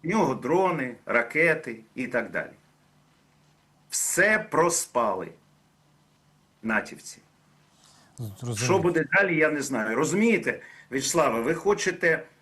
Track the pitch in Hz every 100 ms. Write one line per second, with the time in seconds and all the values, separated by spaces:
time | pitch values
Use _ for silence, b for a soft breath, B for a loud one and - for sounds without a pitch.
0 | 156 214 160 123 123 170 185 165 127 113
1 | - 117 117 151 165 156 131 110 - -
2 | 127 123 104 85 - - _ _ _ _
3 | _ _ _ _ _ _ _ _ _ -
4 | - - 202 214 - 160 170 170 - 120
5 | 113 92 82 - _ _ _ _ _ _
6 | _ _ _ _ _ _ 110 107 - -
7 | - - _ _ _ _ _ _ b b
8 | b - 113 98 120 107 127 185 165 160
9 | 151 190 196 156 156 151 135 127 107 113
10 | 147 185 233 208 135 110 B B B 135
11 | 135 170 143 113 117 160 196 202 185 175
12 | 170 156 - _